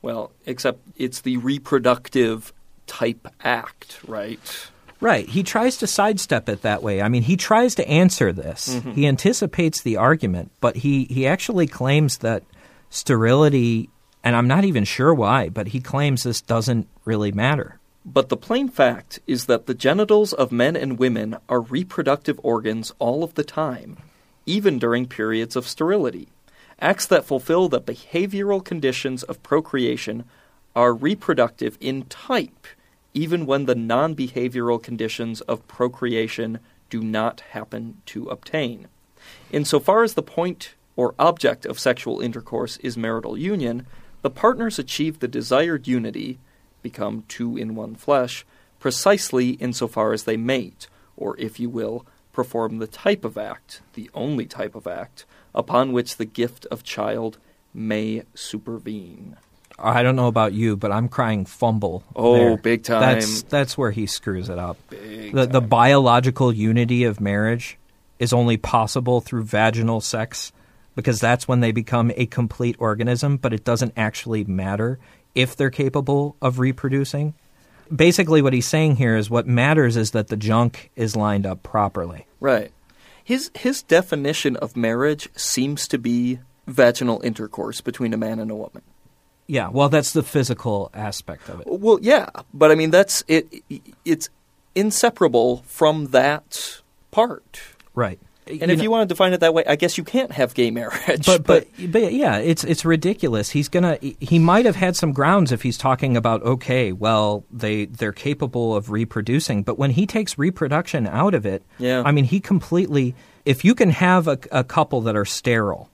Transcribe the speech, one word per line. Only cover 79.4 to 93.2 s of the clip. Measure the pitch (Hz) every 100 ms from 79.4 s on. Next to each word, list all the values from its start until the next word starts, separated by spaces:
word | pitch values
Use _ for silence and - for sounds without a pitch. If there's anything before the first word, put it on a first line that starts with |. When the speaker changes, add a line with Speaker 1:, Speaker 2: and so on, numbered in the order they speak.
| 117
Speaker 2:
matters | 120 135 156 127 117
is | 107
that | 113 101
the | 107
junk | 107 110 120 - -
is | - 113 110
lined | 104 101 98
up | 92
properly. | - 107 101 98 85 80 - _
Speaker 1:
Right. | 135 120 - _ _ _ - -
His, | - 262 -
his | - 247 269
definition | - 165 180 151 143 156 131 120
of | 131 120
marriage | 117 117 143 147 - -
seems | - - 131 147 -
to | 135
be | 120 120 123 127 - _ -
vaginal | 127 123 120 123 110
intercourse | - 110 107 - 110 113
between | - 117 120
a | 113
man | 110 113
and | 110
a | 107
woman. | - - _ _ _ _ _ _ -
Speaker 2:
Yeah, | 131 92
well, | 120 143
that's | 151 131
the | 160
physical | 135 151 127 123 120 101 95
aspect | - 107 - - 82 -
of | 87
it. | -
Speaker 1:
Well, | 185 208 208
yeah, | 208 285 - - -
but | 143 156
I | 156
mean, | 160
that's | 175 196 -